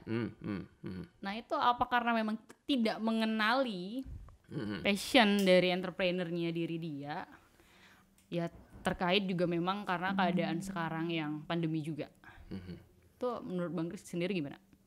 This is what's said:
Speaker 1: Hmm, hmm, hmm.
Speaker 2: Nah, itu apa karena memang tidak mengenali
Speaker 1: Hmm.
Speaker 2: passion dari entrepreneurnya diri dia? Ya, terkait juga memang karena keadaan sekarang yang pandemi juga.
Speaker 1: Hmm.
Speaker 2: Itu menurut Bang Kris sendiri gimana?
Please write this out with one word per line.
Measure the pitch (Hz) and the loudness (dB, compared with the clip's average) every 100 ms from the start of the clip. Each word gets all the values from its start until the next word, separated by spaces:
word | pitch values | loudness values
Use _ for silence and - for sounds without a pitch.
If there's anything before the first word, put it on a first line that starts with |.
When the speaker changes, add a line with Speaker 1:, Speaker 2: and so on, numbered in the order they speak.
Speaker 1:
Hmm, | - 117 101 - | -4 -2 -2 -6
hmm, | - 101 - _ | -6 -6 -8 _
hmm. | 98 92 - _ | -10 -10 -12 _
Speaker 2:
Nah, | 196 | -10
itu | 220 - | -10 -6
apa | 302 247 240 247 | 0 2 2 2
karena | 247 233 | 2 2
memang | 226 220 220 - - | 2 0 -4 -8 -10
tidak | - 262 220 202 | -2 2 2 0
mengenali | 220 226 220 220 214 262 247 185 190 254 - - - - - | 0 2 2 2 2 2 0 -2 -6 -8 -8 -12 -14 -20 -10
Speaker 1:
Hmm. | - - 98 | -6 -4 0
Speaker 2:
passion | 202 196 - 262 208 202 | 2 0 6 6 8 6
dari | 185 180 180 | 8 8 6
entrepreneurnya | 180 180 170 180 180 165 175 170 | 2 -2 0 0 2 0 -2 0
diri | 170 165 165 | 0 -2 -4
dia? | 165 143 143 170 - - - _ - - - - _ _ - | -6 -8 -6 -8 -10 -16 -20 _ -20 -20 -20 -20 _ _ -6
Ya, | 170 170 - - - | -4 -4 -6 -20 -6
terkait | 190 - 175 202 | -4 0 2 2
juga | 190 175 175 | 2 0 2
memang | 170 180 202 | 2 0 -2
karena | 190 175 185 | -2 -2 0
keadaan | 196 175 180 160 165 | 2 2 2 0 -2
sekarang | 190 175 160 160 170 | -4 -4 -4 -4 -2
yang | 165 151 151 | -2 -4 -6
pandemi | 151 170 165 160 | -4 -2 0 -2
juga. | 151 147 - _ - - - | -4 -6 -8 _ -20 -20 -12
Speaker 1:
Hmm. | 92 92 - - _ - | -12 -12 -14 -16 _ -20
Speaker 2:
Itu | - 247 233 | -6 -6 -4
menurut | - 180 175 | -6 -4 -2
Bang | 175 170 | -2 -4
Kris | 180 | -6
sendiri | - 175 180 | -6 -2 0
gimana? | 185 143 - _ - | -2 -4 -10 _ -20